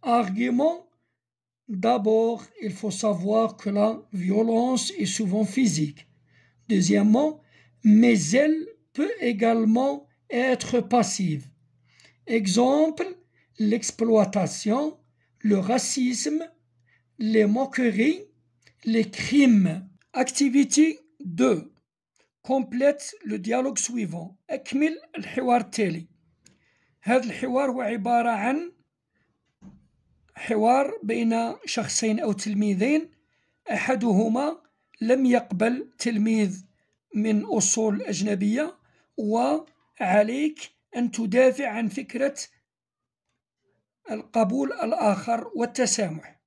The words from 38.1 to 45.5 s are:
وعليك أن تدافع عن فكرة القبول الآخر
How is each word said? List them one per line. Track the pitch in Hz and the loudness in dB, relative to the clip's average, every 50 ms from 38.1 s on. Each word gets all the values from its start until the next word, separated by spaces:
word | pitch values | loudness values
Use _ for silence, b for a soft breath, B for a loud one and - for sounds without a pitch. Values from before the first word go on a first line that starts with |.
| 208 156 190 214 208 196 196 208 220 254 302 330 - _ _ _ _ _ _ _ _ | -6 -4 -2 -2 -2 0 0 0 0 -2 -4 -6 -8 _ _ _ _ _ _ _ _
وعليك | - 233 208 214 233 247 269 294 311 311 _ _ _ _ _ _ _ 254 185 185 208 208 214 240 269 294 311 311 - - - _ _ _ _ - | -8 -4 -2 0 0 0 0 0 -2 -4 _ _ _ _ _ _ _ -2 2 4 4 4 2 0 -2 -4 -4 -4 -6 -18 -20 _ _ _ _ -6
أن | 247 240 233 | -4 -4 -4
تدافع | - - 226 208 180 240 254 262 254 262 277 247 | -2 -4 -6 -2 2 4 4 4 4 0 -6 -6
عن | 208 220 233 214 | -4 -4 -6 -6
فكرة | - - 262 - - 247 269 277 285 - - - _ _ _ _ _ _ _ _ _ _ _ _ _ _ _ _ _ _ _ _ _ _ _ _ _ _ _ _ _ _ _ - | -6 -8 -12 -10 -6 -4 -4 -4 -4 -8 -16 -16 _ _ _ _ _ _ _ _ _ _ _ _ _ _ _ _ _ _ _ _ _ _ _ _ _ _ _ _ _ _ _ -10
القبول | 220 214 - - - 233 220 185 220 269 277 269 - | -10 -10 -10 -6 0 0 0 0 0 -2 -4 -4 -4
الآخر | - 349 226 311 359 285 214 196 - - - 233 226 233 - | -6 -4 -4 -2 0 0 0 0 0 -2 -4 -4 -4 -4 -8